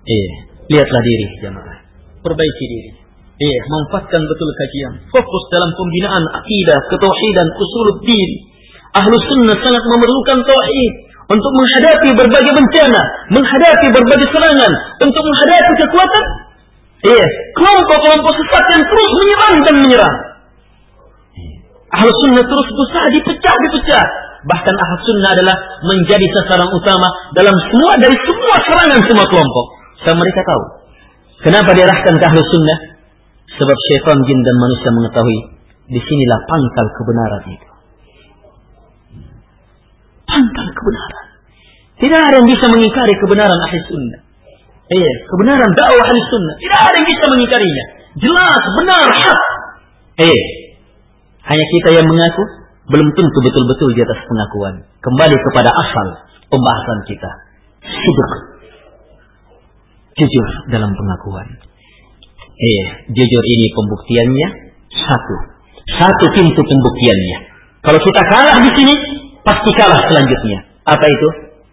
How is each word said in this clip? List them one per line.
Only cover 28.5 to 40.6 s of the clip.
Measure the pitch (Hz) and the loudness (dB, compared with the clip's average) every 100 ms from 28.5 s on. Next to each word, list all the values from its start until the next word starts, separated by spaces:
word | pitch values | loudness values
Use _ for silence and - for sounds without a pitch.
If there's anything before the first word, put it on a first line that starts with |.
| 370 - | 0 2
serangan | 339 330 262 202 | 2 2 2 2
semua | 214 190 | 2 2
kelompok. | 180 139 120 117 - _ _ | 2 0 -2 -6 -16 _ _
Sebab | 165 165 | -2 0
mereka | 175 190 | -2 -2
tahu. | 185 135 - - _ _ _ _ _ _ 160 | -2 -4 -4 -18 _ _ _ _ _ _ 2
Kenapa | 202 202 180 | 2 4 4
diarahkan | 185 185 185 160 | 4 2 2 2
ke | 165 | 4
ahlu | 160 | 2
sunnah? | 156 170 156 160 - - _ _ _ _ _ | 2 0 0 -2 -6 -20 _ _ _ _ _
Sebab | - 139 131 | -6 -2 0
syaitan, | - 139 156 143 127 | 0 0 2 0 2
jin, | 131 | 0
dan | 123 123 | 2 0
manusia | 123 123 127 | 0 -2 -2
mengetahui | 113 113 120 117 110 - - _ _ _ | -2 -2 -2 -2 -2 -8 -20 _ _ _
disinilah | 123 - 147 123 110 - | -10 -4 -2 0 -2 -2
pangkal | 156 127 - 110 - | -2 -2 -2 -6 -6
kebenaran | 120 117 110 101 92 | -4 -4 -4 -8 -12
itu. | - _ _ _ _ _ _ _ _ _ _ _ _ _ _ _ - - - _ _ _ _ _ _ _ _ - | -20 _ _ _ _ _ _ _ _ _ _ _ _ _ _ _ -20 -20 -20 _ _ _ _ _ _ _ _ -6
Pangkal | 294 240 - | -2 -2 -4